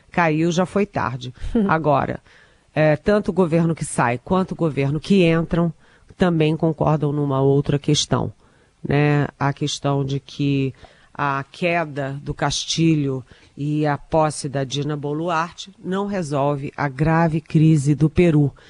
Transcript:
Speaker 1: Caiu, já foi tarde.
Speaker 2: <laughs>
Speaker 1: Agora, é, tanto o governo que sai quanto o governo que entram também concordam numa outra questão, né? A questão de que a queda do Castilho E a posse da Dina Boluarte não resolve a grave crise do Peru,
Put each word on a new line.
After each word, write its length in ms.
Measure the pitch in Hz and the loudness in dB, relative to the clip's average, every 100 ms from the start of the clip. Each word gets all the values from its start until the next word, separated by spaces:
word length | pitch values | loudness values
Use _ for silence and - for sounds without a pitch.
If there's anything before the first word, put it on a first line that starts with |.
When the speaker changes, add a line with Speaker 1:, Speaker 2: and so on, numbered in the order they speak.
| _ | _
Speaker 1:
Caiu, 400 | 185 165 156 170 | 0 0 2 0
já 120 | 170 180 | 0 0
foi 200 | 196 202 | -2 -2
tarde. 480 | - 113 123 123 - - | -2 -4 -6 -12 -10 -4
Speaker 2:
<laughs> 160 | 240 196 | 0 2
Speaker 1:
Agora, 540 | 160 151 135 - 123 _ - _ _ _ | 2 2 0 0 -6 _ -20 _ _ _
é, 220 | 151 156 147 | 0 2 2
tanto 320 | 208 208 208 | 2 0 0
o 60 | |
governo 420 | 175 170 165 165 156 | 0 2 2 0 -2
que 80 | |
sai 380 | 147 - 123 123 | -4 0 0 -2
quanto 300 | - 185 175 | -2 -2 -2
o 20 | - | -2
governo 460 | 165 139 139 151 | -2 0 -2 -2
que 280 | - 196 165 | 2 4 4
entram 440 | 165 165 170 170 - _ _ - - | 2 0 0 0 -4 _ _ -14 0
também 380 | 185 165 156 156 | 2 4 4 2
concordam 560 | 165 151 151 151 147 | 0 0 0 0 0
numa 300 | 147 143 135 | -2 0 2
outra 360 | 139 139 - 143 | 4 2 2 0
questão, 540 | - 147 - 127 104 - _ _ _ _ | 0 0 0 -2 -2 -8 _ _ _ _
né? 460 | 151 143 147 143 139 - | -2 2 2 2 -2 -2
A 140 | 139 | -4
questão 540 | - 147 - 143 139 135 | -2 -6 -4 -2 -2 -2
de 160 | 139 | -6
que 520 | - - 143 139 135 - - _ _ | -8 -4 -2 0 -2 -6 -18 _ _
a 300 | - 143 135 - | -6 -4 -4 -8
queda 640 | - 175 170 151 139 135 139 | -4 -2 -2 -2 -6 -8 -8
do 100 | 143 | -10
Castilho 880 | - 143 - - - 165 156 139 131 - - _ - | -4 -4 -4 -4 0 2 2 0 -6 -10 -20 _ -8
E 280 | 147 151 147 | -4 -2 -2
a 100 | 143 | -4
posse 500 | - 160 151 - 147 | -2 0 0 -2 -6
da 160 | 139 | -6
Dina 320 | 131 139 143 147 | -4 -4 -4 -6
Boluarte 760 | 143 151 175 160 170 - 196 - | -6 -4 -2 -4 -4 -10 -20 -14
não 220 | 175 196 202 | -6 -4 -4
resolve 640 | 202 147 143 143 143 143 - | -4 -2 0 0 -2 -6 -6
a 100 | 143 | -4
grave 540 | 131 156 160 170 156 | 0 2 2 2 0
crise 540 | - 160 160 156 139 135 | 0 4 6 4 2 2
do 120 | 156 | 2
Peru, 460 | - 175 151 143 - | 4 4 4 2 -2